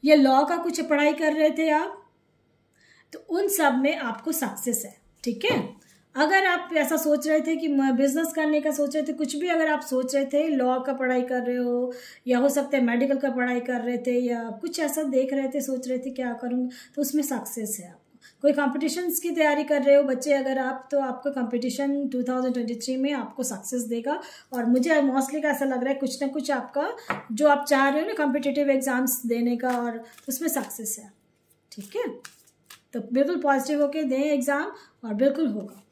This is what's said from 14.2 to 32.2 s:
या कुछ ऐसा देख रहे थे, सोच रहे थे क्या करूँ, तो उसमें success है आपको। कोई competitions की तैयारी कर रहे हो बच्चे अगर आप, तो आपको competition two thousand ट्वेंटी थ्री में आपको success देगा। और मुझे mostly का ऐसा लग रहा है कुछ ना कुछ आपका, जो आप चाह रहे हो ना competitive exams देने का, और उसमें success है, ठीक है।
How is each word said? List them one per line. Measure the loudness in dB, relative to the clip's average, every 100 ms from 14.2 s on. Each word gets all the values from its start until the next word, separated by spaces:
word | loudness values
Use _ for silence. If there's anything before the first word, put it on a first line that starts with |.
या | 0 -4 -6 -8
कुछ | -8 -4
ऐसा | -4 -2
देख | 0 0 0
रहे | 0 -2
थे, | -4
सोच | -4 -6 -4
रहे | -4
थे | -4
क्या | -6 -6
करूँ, | -6 -4 -4 -4 -8 -14
तो | -4
उसमें | -2 0
success | -2 -4 -6 -8 -6 -8
है | -10
आपको। | -20 _ _ -20 _
कोई | 2
competitions | 4 0 0 -2 -2 -2 -2
की | -4
तैयारी | 2 2 2
कर | 2 2
रहे | 6
हो | 6
बच्चे | 6 0 2
अगर | 0 2 -2
आप, | -2 -6 -2
तो | -2
आपको | -2 -4 -6
competition | -4 -2 -2 -2 -2 -2 0 -2
two | -2
thousand | -2 0 0
ट्वेंटी | -2 -4
थ्री | -6 -4 -2
में | 0
आपको | -2 -6 -6
success | -6 -6 -6 -6
देगा। | -4 -4 -4 -6 -8 -20 -10
और | -4 2
मुझे | 4 4
mostly | 4 4 2 0 -2
का | -2
ऐसा | 0
लग | 0 0
रहा | -2
है | -2
कुछ | -2 -2
ना | -4
कुछ | -4 -2
आपका, | -4 -2 -4 -4 -6 -6 -8 -6
जो | 2 4
आप | 4 4
चाह | 4 4
रहे | 2
हो | -2
ना | 0
competitive | 0 2 0 0 2
exams | 2 2 0 0 -2 -2
देने | 0 0 0
का, | 0
और | -2 -2 -6 -12 -18 -8
उसमें | -4 -2
success | -4 -6 -10 -10 -10
है, | -12 _ _ _ _ _ _
ठीक | -18 -10 -6
है। | -6 -8